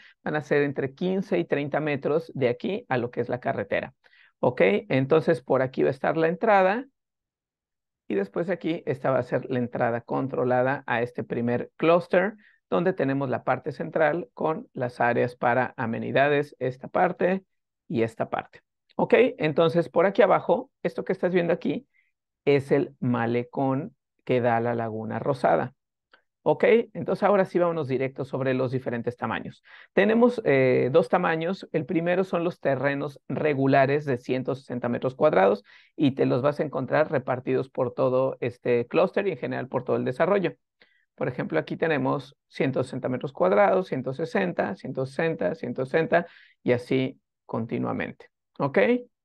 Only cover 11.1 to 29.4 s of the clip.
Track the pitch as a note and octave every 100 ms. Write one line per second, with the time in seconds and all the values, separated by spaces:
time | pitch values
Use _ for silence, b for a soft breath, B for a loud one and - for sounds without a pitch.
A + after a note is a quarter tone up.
11.1 | - A2+ A#2+ A#2+ A#2+ - - D#3+ E3+ E3+
12.1 | F3+ G3 A3 b b - F#3 F3+ F#3 C3+
13.1 | C3+ C3+ A#2 - B2+ - C3+ E3 E3 D3+
14.1 | E3 - - D#3+ E3+ - - B2 - A#2+
15.1 | A#2+ B2 - B2 B2+ B2 - A2+ A#2 A2+
16.1 | C3+ C#3+ C#3+ C#3+ - C3 C3+ - - F3+
17.1 | - F3+ F#3+ _ _ _ _ - B2 A2+
18.1 | - - - - - _ _ _ - -
19.1 | A3+ B3 - D#3 D3+ E3 E3+ E3 E3+ F#3+
20.1 | G3 F#3+ D#3+ - G3 - _ F3 - F#3+
21.1 | E3+ F3+ F3+ E3+ F3+ - A#3 - _ _
22.1 | _ _ _ - C#3+ C3+ D3 - - B2+
23.1 | A#2+ A#2 A#2+ A#2+ - C3+ C3 D#3+ _ _
24.1 | _ - B2+ A#2 A#2 A#2+ A#2 A2+ A2 A2
25.1 | A2+ - C3+ - E3 C3 _ _ _ _
26.1 | b b _ D#3+ D#3 G3+ A3+ A#3+ F3 -
27.1 | F#3 G3 G3+ F#3+ F3+ F3 E3 C3 C3 C3+
28.1 | C3+ C3+ C3 C3+ B2+ C3 B2+ C3 A#2+ A#2
29.1 | - A#2 F2+